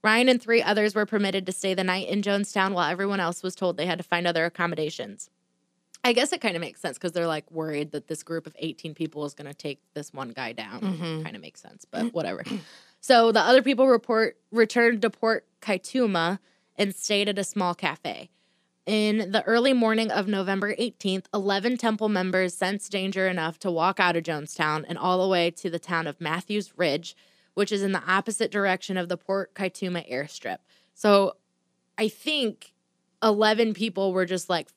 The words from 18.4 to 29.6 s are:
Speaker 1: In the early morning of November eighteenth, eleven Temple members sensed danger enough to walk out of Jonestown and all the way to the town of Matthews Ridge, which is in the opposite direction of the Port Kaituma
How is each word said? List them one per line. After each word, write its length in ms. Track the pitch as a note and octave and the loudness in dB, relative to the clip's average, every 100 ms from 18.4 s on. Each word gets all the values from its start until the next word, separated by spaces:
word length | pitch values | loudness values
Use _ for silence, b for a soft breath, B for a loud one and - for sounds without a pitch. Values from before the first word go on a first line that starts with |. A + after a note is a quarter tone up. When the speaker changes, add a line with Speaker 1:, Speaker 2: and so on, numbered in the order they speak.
| _ _ _ _ - | _ _ _ _ -2
Speaker 1:
In 440 | G#3+ G#3+ G#3+ F#3+ | 0 2 0 0
the 140 | G#3 | 0
early 280 | - A#3 B3+ | 2 4 4
morning 380 | B3+ A3 A3 A3+ | 4 4 2 0
of 160 | - G3 | 0 0
November 480 | G3 F#3 G3 G3+ - | -2 0 -2 -2 -2
eighteenth, 500 | A#3 - G3 F#3+ - | -6 -4 -4 -4 -4
eleven 440 | G#3+ G3 G3 A3 B3 | -4 0 0 0 0
Temple 320 | A#3 G#3+ G#3+ | 0 0 0
members 460 | G#3 F#3 F#3 F#3 | 0 2 2 0
sensed 360 | - F#3+ G3+ - | -2 -4 -4 -6
danger 380 | G3+ F#3+ F#3+ F#3+ | -4 -4 0 0
enough 280 | F3+ D#3+ E3+ | 0 -4 -4
to 100 | F#3+ | -4
walk 300 | E3 F3 F#3+ | 2 0 4
out 160 | F3+ E3+ | 2 2
of 80 | |
Jonestown 600 | E3 D#3 D#3 - D#3 D#3 - | -2 -6 -6 -2 0 0 -4
and 100 | E3 | -2
all 240 | F3+ F#3 | 0 2
the 60 | F#3+ | 2
way 200 | F3+ E3+ | 2 2
to 180 | E3+ F#3 | -2 -8
the 80 | E3 | -8
town 300 | - E3+ E3 | -4 -4 -4
of 120 | C#3 | -6
Matthews 560 | E3 E3 - G#3 F#3+ - | -6 -6 -4 -6 -6 -2
Ridge, 400 | E3+ C#3+ E3 b b b b | 0 0 -4 b b b b
which 160 | - G3+ | -2 0
is 140 | G3+ | 0
in 80 | G3 | 0
the 100 | F#3+ | -2
opposite 460 | - F#3+ G3 G#3 A3+ | 2 0 0 -4 -2
direction 460 | G#3 G3 F#3 - F#3 | 0 0 0 -2 -4
of 120 | F3 | -4
the 80 | F3+ | -6
Port 380 | - G3 F#3+ | -4 -4 -4
Kaituma 500 | - | -6